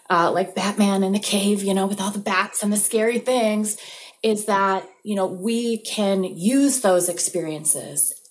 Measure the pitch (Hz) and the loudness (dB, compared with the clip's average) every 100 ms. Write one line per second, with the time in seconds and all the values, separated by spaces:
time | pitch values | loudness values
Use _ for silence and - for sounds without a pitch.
0 | - 175 170 175 190 - 190 202 202 196 | 0 2 4 2 -2 -2 -2 2 2 2
1 | 190 202 - 202 202 208 196 190 196 202 | 2 0 0 0 2 0 0 0 0 -2
2 | 190 208 208 190 208 - 208 208 - 226 | -6 -4 -2 0 0 -2 0 2 2 2
3 | 220 240 - 254 220 214 208 - - - | 0 0 0 2 2 0 -2 -6 -12 -18
4 | - - 220 208 208 196 196 190 180 - | -20 -4 -2 0 0 2 2 0 -4 -12
5 | 208 202 190 185 196 233 240 220 - - | -6 -2 -2 -2 -2 0 0 -4 -4 -2
6 | 196 196 185 175 190 269 277 262 196 180 | 0 2 -2 -2 2 4 4 2 2 2
7 | 175 175 - 175 160 156 156 - - 143 | 2 -2 -4 -4 -4 -4 -2 -2 -2 -2
8 | - - - | -2 -2 -4